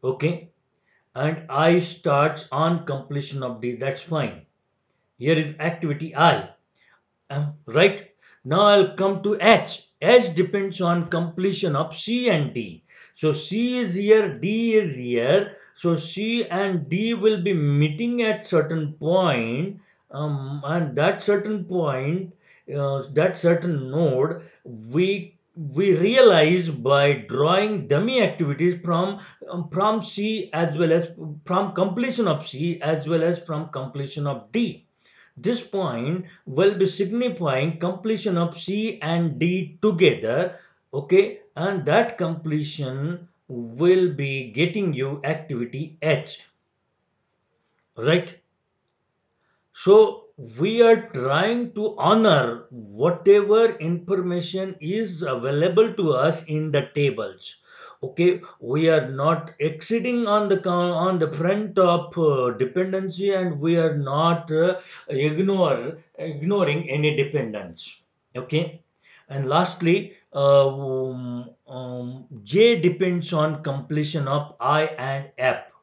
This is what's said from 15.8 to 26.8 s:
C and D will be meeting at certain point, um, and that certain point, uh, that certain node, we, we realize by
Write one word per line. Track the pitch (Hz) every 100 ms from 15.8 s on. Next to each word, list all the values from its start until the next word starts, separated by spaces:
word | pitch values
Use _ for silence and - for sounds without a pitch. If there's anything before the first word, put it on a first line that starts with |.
| 170 160
C | 151 - 214 233
and | - 175 196 180 139
D | 175 220
will | 233 214 214
be | 180
meeting | 180 147 143 151 151 233 240
at | 226 214 -
certain | 170 147 165 151
point, | 151 151 185 180 127 113 123 185 202 _ _ _
um, | 135 151 143 135 143
and | 139 170 156 123
that | 160 202
certain | - 202 208 214
point, | 175 180 156 131 135 180 185 - _ _ -
uh, | 143 139 139 120
that | 147 175 180
certain | 170 170 170 151 131
node, | 143 165 127 147 - - _
we, | - 117 110 139 185 196 170 _ _ -
we | 151 131 196 165
realize | 196 254 247 170 156 180 165
by | 139